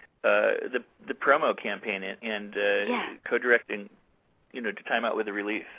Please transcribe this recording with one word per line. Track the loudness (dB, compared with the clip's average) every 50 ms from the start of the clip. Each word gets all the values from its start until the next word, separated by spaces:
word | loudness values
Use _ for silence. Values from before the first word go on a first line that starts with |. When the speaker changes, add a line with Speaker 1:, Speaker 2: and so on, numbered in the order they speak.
| -12 -20 _ _ 2
Speaker 1:
uh, | 4 4 4 4 4 2 0 -2 -4
the, | -4 -6 -6 _ _ _ -10 -10
the | -8
promo | 0 2 4 4 4 4 2 0 0
campaign | -4 -6 -6 -6 -4 -6 -6 -4 -6
and, | -8 -8 -8 -6
and, | -6 -6 -6 -6 -6 -4
uh, | 0 2 2 2 2 2 0
Speaker 2:
Yeah. | -2 -2 -4 -6 -8 -12 -4
Speaker 1:
co-directing, | -2 0 2 4 6 4 4 4 0 -6 -8 -8 -10 -16 _ _ _ _ _ _ _ _ _ _ _ -10
you | -6
know, | -6 -6
to | -6 -6 -4
Time | -2 -2 0 0
Out | 0 0 0
with | -2
the | -2 -4
Release. | -4 -2 -2 -4 -4 -6 -10 -12